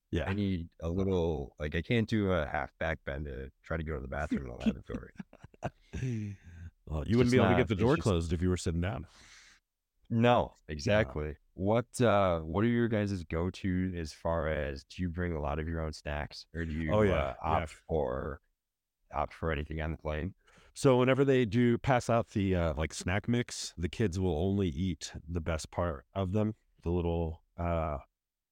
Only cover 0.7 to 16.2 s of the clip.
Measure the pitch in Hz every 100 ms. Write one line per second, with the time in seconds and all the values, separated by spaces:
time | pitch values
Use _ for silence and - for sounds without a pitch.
0.7 | - 85 87 95 92 85 76 67 - 76
1.7 | 85 - 120 107 110 98 90 71 78 65
2.7 | - 80 78 - 69 76 65 67 - -
3.7 | 82 78 73 67 71 76 226 135 - 220
4.7 | - - - - - - - - _ -
5.7 | - _ - 127 113 104 101 87 85 85
6.7 | - - 78 - 117 123 127 101 90 101
7.7 | 98 117 165 120 87 82 85 92 90 -
8.7 | 85 90 120 82 - - - - _ _
9.7 | _ _ _ - 113 120 120 78 - -
10.7 | 76 73 104 110 78 76 73 _ - 95
11.7 | 117 120 - 117 101 95 85 80 82 113
12.7 | 120 117 110 101 98 80 82 90 - 98
13.7 | 90 92 87 78 - - 85 76 76 71
14.7 | 67 - - 90 82 87 78 71 76 78
15.7 | 82 80 - 76 73